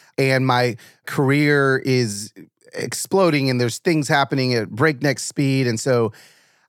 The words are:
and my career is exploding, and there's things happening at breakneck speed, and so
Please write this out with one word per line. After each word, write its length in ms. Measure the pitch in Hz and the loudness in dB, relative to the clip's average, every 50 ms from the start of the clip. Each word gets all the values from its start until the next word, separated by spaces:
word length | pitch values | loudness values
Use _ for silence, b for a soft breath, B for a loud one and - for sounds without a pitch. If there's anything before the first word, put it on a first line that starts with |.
| b b b | b b b
and 280 | b 135 135 135 131 131 | b 0 2 2 2 2
my 300 | 131 123 123 123 123 110 - B B B B B | 2 2 2 0 0 -2 -6 B B B B B
career 760 | - - 156 143 131 139 143 147 147 147 143 139 135 131 131 - | -8 -2 0 0 2 2 2 2 2 2 2 2 2 0 0 0
is 460 | 131 127 127 123 107 101 101 107 101 - 92 80 - _ _ _ - - | 0 0 0 0 -2 -4 -8 -12 -14 -16 -20 -20 -20 _ _ _ -14 -10
exploding, 760 | - - 120 - - - - - 196 190 170 147 147 135 131 | -8 -8 -6 -6 -8 -6 -2 2 2 4 4 2 2 0 0
and 100 | 127 123 | 0 0
there's 200 | 120 117 - - | 0 -2 -2 -2
things 280 | - 185 165 156 139 | -2 0 0 0 0
happening 460 | 120 156 143 139 - 147 135 131 127 123 | 0 0 0 0 0 0 -2 0 0 0
at 160 | 117 104 90 | -2 -2 -4
breakneck 500 | 104 110 147 160 147 123 147 143 131 - | -2 0 0 0 0 0 0 -2 -2 -2
speed, 480 | - - - - 143 135 135 135 131 | -6 -8 -4 -2 0 0 2 0 0
and 120 | 123 113 107 | 0 -2 -2
so 320 | - 139 127 120 113 104 b b b b b b b b b b b | -2 0 2 2 0 0 b b b b b b b b b b b